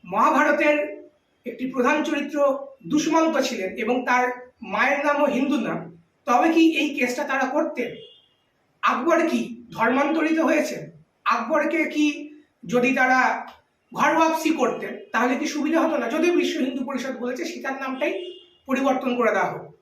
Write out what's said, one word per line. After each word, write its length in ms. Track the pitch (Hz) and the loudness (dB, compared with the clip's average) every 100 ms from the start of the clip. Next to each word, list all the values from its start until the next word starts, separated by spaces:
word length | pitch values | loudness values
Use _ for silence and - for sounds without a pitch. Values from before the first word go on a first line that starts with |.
| - | -4
মহাভারতের 1000 | 196 285 269 302 294 302 294 - - - _ _ _ - | 2 4 4 2 4 2 2 -2 -10 -18 _ _ _ -16
একটি 260 | - 254 | -8 -6
প্রধান 320 | 262 247 302 | 0 2 2
চরিত্র 540 | 302 285 - 294 285 269 - - 165 | 0 -2 -4 0 2 0 -6 -16 -2
দুষ্মন্ত 500 | 302 320 320 320 254 | 0 2 2 2 2
ছিলেন 400 | 262 214 190 - | -2 -2 -6 -4
এবং 280 | 226 240 - | -2 -2 2
তার 460 | 247 247 - - _ | 2 2 -4 -14 _
মায়ের 440 | 190 208 254 285 294 | -6 0 0 2 0
নামও 200 | 285 294 | 2 2
হিন্দু 360 | 240 285 285 | 2 0 0
নাম, 360 | 175 170 - - _ _ - | -2 -6 -8 -18 _ _ 0
তবে 280 | 240 - | 2 4
কি 240 | 330 320 285 | 6 6 4
এই 180 | 294 - | -2 -2
কেসটা 280 | 247 - | -2 -2
তারা 220 | 277 269 254 | -4 -2 0
করতেন? 500 | 294 311 262 233 - - - _ _ _ _ _ _ | 0 -2 -4 -6 -8 -18 -20 _ _ _ _ _ _
আকবর 480 | 220 240 254 330 330 | -2 0 2 2 2
কি 360 | 247 - - - | -2 -4 -10 -16
ধর্মান্তরিত 680 | - 226 262 285 320 311 320 | -2 0 2 0 0 0 2
হয়েছেন? 520 | - 294 - - - - _ _ - | 2 2 0 -6 -12 -18 _ _ -2
আকবরকে 600 | 233 226 302 320 330 302 | -2 0 0 0 0 -2
কি 500 | 302 302 - - - _ _ - | 0 0 0 -12 -18 _ _ -2
যদি 280 | 247 254 | 2 2
তারা 540 | 269 254 254 247 - - - _ _ _ | 2 4 4 2 -2 -8 -18 _ _ _
ঘর 240 | - 294 320 | 0 2 4
ওয়াপসি 320 | 320 320 311 | 2 2 0
করতেন 480 | - 233 - 202 - - | 2 0 -2 -8 -10 -6
তাহলে 240 | 226 247 254 | -2 0 0
কি 120 | 302 | -2
সুবিধা 340 | 294 311 320 | -2 0 2
হতো 160 | - 285 | 2 0
না? 120 | 226 | -2
যদিও 240 | 311 349 | 0 2
বিশ্ব 280 | 349 - 311 | 2 2 -2
হিন্দু 220 | 262 262 | -2 -4
পরিষদ 340 | 247 269 262 240 | -6 -6 -6 -6
বলেছে 280 | 247 254 339 | -6 -6 -8
সীতার 360 | 240 269 262 | -8 -8 -6
নামটাই 560 | 262 262 302 392 - - - _ - | -8 -4 -4 -4 -10 -16 -20 _ -4
পরিবর্তন 500 | 254 269 262 254 247 | 0 2 0 0 2
করে 160 | 226 | 2
দেওয়া 200 | 196 180 | 2 -2
হোক। 240 | - - - | -4 -12 -20